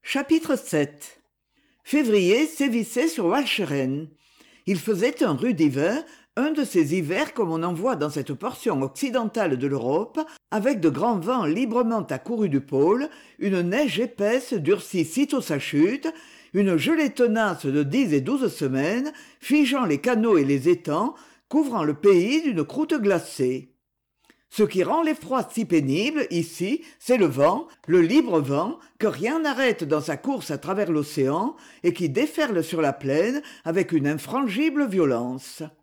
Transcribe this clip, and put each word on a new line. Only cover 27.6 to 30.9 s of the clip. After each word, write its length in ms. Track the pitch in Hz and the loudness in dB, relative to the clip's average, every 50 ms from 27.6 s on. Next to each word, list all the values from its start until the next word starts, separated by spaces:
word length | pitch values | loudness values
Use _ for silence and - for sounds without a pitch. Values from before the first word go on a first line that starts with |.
| 330 - - _ _ | -4 -10 -18 _ _
le 140 | - 165 180 | 2 4 4
libre 400 | 165 165 233 311 285 240 180 156 | 4 6 4 4 4 4 0 0
vent, 400 | 143 135 143 143 170 214 330 - - _ _ _ | 0 0 -2 -2 -2 -4 -6 -10 -16 _ _ _
que 80 | - | -2
rien 320 | 208 139 127 175 233 302 330 | -2 -2 -2 -4 -2 -2 0
n'arrête 460 | 311 294 254 240 269 247 220 - 165 | -2 -2 0 2 0 0 0 0 -2
dans 160 | 139 156 151 | -2 -2 -2
sa 160 | 143 156 147 | 0 -4 -6
course 340 | 135 - - 277 226 - - | -4 -4 -6 -6 -4 -6 -8
à 80 | - 214 | -8 -8
travers 320 | - 160 175 202 202 175 | -6 -6 -4 -2 -2 0